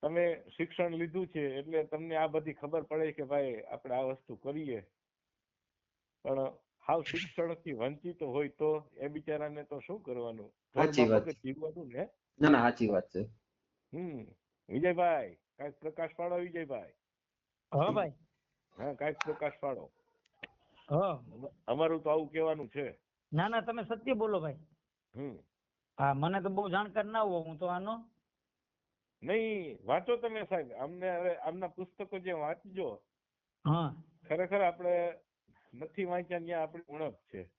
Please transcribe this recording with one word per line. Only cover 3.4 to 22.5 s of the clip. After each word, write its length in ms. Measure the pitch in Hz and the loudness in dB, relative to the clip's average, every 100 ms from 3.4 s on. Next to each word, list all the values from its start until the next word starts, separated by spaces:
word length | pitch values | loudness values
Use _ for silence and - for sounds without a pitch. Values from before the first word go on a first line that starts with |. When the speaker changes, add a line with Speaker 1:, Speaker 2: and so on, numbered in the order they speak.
| 135 113 | 0 -2
Speaker 1:
આપણે 320 | - 120 131 | -8 -10 -2
આ 60 | 127 | 0
વસ્તુ 360 | 131 131 _ 113 | 0 -2 _ -10
કરીએ, 500 | 131 147 151 117 92 _ _ _ _ _ _ _ _ _ _ _ _ _ | -6 -4 -4 -6 -6 _ _ _ _ _ _ _ _ _ _ _ _ _
પણ 180 | - 135 135 - _ _ - | -4 -2 -2 -4 _ _ 0
હાવ 140 | 165 | 0
શિક્ષણથી 720 | 151 165 180 - 170 165 170 | 0 -4 -6 -4 -4 -4 -6
વંચિત 500 | 131 120 147 175 175 | -2 -2 -4 -10 -6
હોય 260 | 147 127 143 | -2 0 -2
તો 420 | - 151 156 147 - | 0 2 2 -2 -8
એ 120 | 139 | -6
બિચારાને 560 | 151 151 151 147 151 | -6 -4 -4 -4 -6
તો 160 | 147 143 | -10 -10
શું 220 | - 202 | -8 -10
કરવાનું? 500 | 185 123 120 113 104 _ _ | -6 -4 -4 -6 -12 _ _
Speaker 2:
સાચી 280 | 139 156 143 | 2 4 8
વાત. 60 | 117 | 8
Speaker 1:
ઢોર 100 | 110 | 8
માફક 100 | 107 | 4
જ 80 | 151 | -6
જીવવાનું 440 | 131 135 156 156 147 | -6 -6 -6 -6 -10
ને? 200 | 120 196 _ _ _ | -6 -8 _ _ _
Speaker 2:
ના, 80 | 151 | 8
ના, 100 | 139 | 8
સાચી 300 | 120 120 110 | 8 6 4
વાત 220 | 98 - | 4 2
છે. 120 | 87 110 - _ _ _ _ _ | -4 -6 -8 _ _ _ _ _
Speaker 1:
હમ. 320 | 151 180 143 110 - _ _ _ | -8 -6 -8 -12 -18 _ _ _
વિજયભાઈ, 680 | 101 175 170 175 160 107 85 _ _ | 2 2 4 4 4 0 -10 _ _
કાંઈક 180 | 143 | -12
પ્રકાશ 360 | 139 156 156 165 - | -8 -8 -6 -8 -4
પાડો, 200 | 175 175 | -2 -2
વિજયભાઈ. 560 | 175 170 156 127 85 _ _ _ _ _ _ _ _ | -2 -6 -6 -6 -8 _ _ _ _ _ _ _ _
Speaker 3:
હા, 180 | 147 175 | 2 4
ભાઈ. 220 | 214 175 139 _ _ _ _ _ - | 2 0 -4 _ _ _ _ _ -10
Speaker 1:
હા, 160 | 131 | -8
કાંઈક 220 | 135 147 151 | -4 -4 -2
પ્રકાશ 280 | - 151 147 - | -2 -2 -2 -2
પાડો. 300 | 143 123 76 _ _ _ _ _ - _ _ _ - | -4 -4 -10 _ _ _ _ _ -20 _ _ _ 0
Speaker 3:
હા. 340 | 147 196 151 117 104 139 - - | 2 2 0 -8 -12 -14 -12 -2
Speaker 1:
અમારું 360 | 127 160 160 | 2 4 4
તો 80 | 151 | 4
આવું 200 | 156 151 | 2 2
કહેવાનું 380 | 156 160 | 0 2